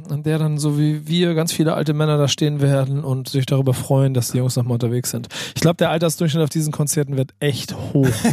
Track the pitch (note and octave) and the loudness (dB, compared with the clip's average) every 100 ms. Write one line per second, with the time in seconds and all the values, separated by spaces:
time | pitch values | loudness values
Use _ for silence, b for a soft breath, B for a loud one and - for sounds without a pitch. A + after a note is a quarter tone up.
0 | - D3 D3+ D#3 D#3 D3 D3+ D3 D3+ D3+ | -8 -6 -2 0 0 0 0 2 0 0
1 | D3+ E3 F3 D#3+ E3+ - D#3+ - D3+ D3+ | -2 0 0 0 0 0 0 0 0 0
2 | D#3 D3+ C#3+ - D3+ D3 C#3+ C#3 C3+ C#3 | 2 2 2 2 0 2 2 2 0 -2
3 | D3+ C3 B2+ C#3 B2+ C3+ C3+ B2 - C3+ | -2 -4 -2 -2 0 2 2 0 2 2
4 | C3+ C3 A#2 B2+ B2+ B2+ B2 A#2+ A#2+ B2 | 4 2 0 0 0 0 0 0 0 -2
5 | - A#2+ A#2 B B - D#3+ E3+ E3 D#3+ | -4 -6 -8 B B 0 2 4 2 2
6 | E3 - E3+ D3+ D3+ D#3+ D3+ D3 D3 - | 0 0 0 2 0 0 -2 -2 -2 0
7 | C#3 C3+ C3 - D3 B2 - - - D3 | 0 -2 -4 -2 -2 -2 -6 -8 -2 2
8 | C3 A2+ A#3 | 2 2 0